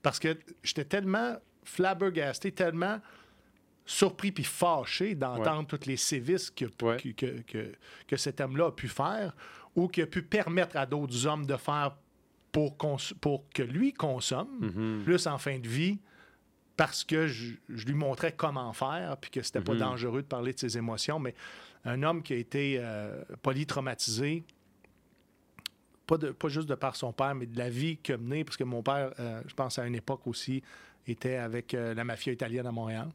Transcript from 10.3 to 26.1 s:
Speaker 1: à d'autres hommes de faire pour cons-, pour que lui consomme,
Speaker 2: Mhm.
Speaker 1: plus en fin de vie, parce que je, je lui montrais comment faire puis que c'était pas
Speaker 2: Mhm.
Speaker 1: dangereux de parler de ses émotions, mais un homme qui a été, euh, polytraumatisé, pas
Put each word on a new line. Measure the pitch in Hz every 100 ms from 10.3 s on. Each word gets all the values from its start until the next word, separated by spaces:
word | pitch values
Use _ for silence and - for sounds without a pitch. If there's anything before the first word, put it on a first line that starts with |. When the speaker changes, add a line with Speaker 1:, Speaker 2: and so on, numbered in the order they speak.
| 208 170 175 170 147
Speaker 1:
à | 131
d'autres | 147 139 120 139
hommes | 151 139
de | 139
faire | - 147 143 143 _ _ _ _ _
pour | 156 147 143
cons-, | 151 135 - -
pour | 151 139 -
que | -
lui | 123 143 269
consomme, | - 156 127 - 131 233 262
Speaker 2:
Mhm. | 110 92 110 107
Speaker 1:
plus | 101 175 175
en | 139
fin | 143 131
de | 117
vie, | 123 175 202 - - - _ _ _ _ -
parce | - -
que | - 156 160
je, | 113 120 113 -
je | 117 110
lui |
montrais | 147 147 127 165
comment | 160 156 139 120
faire | 113 135 160 180 139
puis | -
que | 135
c'était | 117 127
pas | 90
Speaker 2:
Mhm. | 117
Speaker 1:
dangereux | 127 123 120 123
de | 143
parler | 127 123
de | 127
ses | 123 117
émotions, | 117 110 - 156
mais | 127 - - - - -
un | 120 127
homme | 151 170
qui | 160
a | 123
été, | 113 143 139 131
euh, | 117 107 104 104 - -
polytraumatisé, | 143 135 147 143 131 117 123 110 143 165 165 _ _ _ - _ _ _ _ _ _ - - _ _ _
pas | -